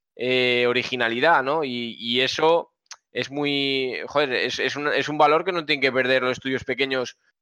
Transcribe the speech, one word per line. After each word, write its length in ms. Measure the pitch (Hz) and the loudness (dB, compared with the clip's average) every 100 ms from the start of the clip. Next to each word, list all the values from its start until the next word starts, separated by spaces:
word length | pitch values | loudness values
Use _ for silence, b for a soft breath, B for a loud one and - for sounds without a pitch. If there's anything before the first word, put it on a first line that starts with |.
| _ - | _ -8
eh, 500 | 123 127 127 123 123 | -2 2 2 2 2
originalidad, 760 | 120 120 127 117 117 151 160 | 0 -2 -2 -2 2 2 2
¿no? 200 | 131 156 | 2 -2
Y, 320 | 143 120 120 - | -2 -6 -8 -8
y 220 | 117 120 | -2 0
eso 500 | 131 - 160 165 - _ - - _ | 0 2 2 2 0 _ -20 -20 _
es 180 | 123 127 | -8 -6
muy, 680 | 135 143 143 139 135 127 98 95 | -4 -2 0 0 -2 -2 -6 -4
joder, 240 | 143 147 | 0 0
es, 260 | 120 110 - | 0 -2 -2
es 160 | 127 139 | -4 -2
un, 120 | 147 | -2
es 220 | 120 139 | -2 -2
un 80 | 151 | 4
valor 260 | 151 156 | 4 4
que 80 | 170 | 0
no 140 | 175 147 | -4 -2
tienen 160 | 147 | 0
que 100 | 135 | 2
perder 320 | 127 127 131 | 2 2 2
los 80 | 127 | 2
estudios 320 | 123 131 131 | -2 -4 -4
pequeños 540 | - 123 135 131 123 - _ _ | -4 -2 -2 -2 -4 -8 _ _